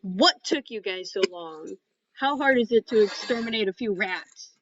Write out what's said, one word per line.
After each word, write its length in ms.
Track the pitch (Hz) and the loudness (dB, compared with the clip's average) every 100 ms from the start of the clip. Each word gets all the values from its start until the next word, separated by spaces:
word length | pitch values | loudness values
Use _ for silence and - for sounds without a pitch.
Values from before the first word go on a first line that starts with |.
What 420 | 202 185 330 349 | -6 4 4 4
took 260 | - 294 - | -4 -4 -4
you 100 | 226 | -10
guys 300 | 196 185 185 | -6 -8 -6
so 120 | - | -2
long? 520 | 190 180 165 156 165 190 _ _ _ | -2 -2 -14 -12 -14 -16 _ _ _
How 240 | - 269 285 | -4 -2 0
hard 200 | 277 262 | 4 4
is 140 | 226 | 4
it 160 | 233 - | 2 4
to 120 | 220 | 2
exterminate 680 | 208 - - 240 226 226 202 | 2 2 -4 -4 -2 -2 -2
a 60 | |
few 200 | 190 240 | -2 -4
rats? 580 | 185 185 180 - - - _ | -2 -4 -6 -10 -20 -20 _